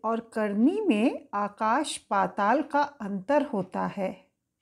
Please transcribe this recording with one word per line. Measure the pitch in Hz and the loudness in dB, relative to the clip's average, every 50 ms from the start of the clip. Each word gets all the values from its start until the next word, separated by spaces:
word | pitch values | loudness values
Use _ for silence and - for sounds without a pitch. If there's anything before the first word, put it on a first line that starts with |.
| - | -4
और | 220 226 226 226 - - | -4 -2 -2 -4 -6 -4
करनी | 226 214 208 202 208 233 302 381 427 | -2 -2 -2 2 4 4 4 4 2
में | 440 359 220 208 220 302 466 659 - - - | 2 2 2 4 2 2 0 -2 -8 -8 -6
आकाश | 202 208 202 - - 226 214 233 285 302 - - - | -4 -4 -4 -4 -2 0 2 2 2 0 -2 -6 -10
पाताल | - _ 220 196 190 185 - - 202 208 240 302 | -6 _ 0 2 2 0 0 0 2 2 4 2
का | 302 - - 190 | 2 0 0 0
अंतर | - - - _ 214 196 202 190 185 - 285 294 277 | 0 0 -4 _ -8 -8 -6 -6 -2 0 2 2 2
होता | - - 196 180 - - 190 185 185 | 0 -2 -4 -4 -4 -4 -6 -6 -4
है।" | - 202 190 190 - - - _ _ _ _ _ _ _ | -4 -4 -6 -6 -6 -8 -16 _ _ _ _ _ _ _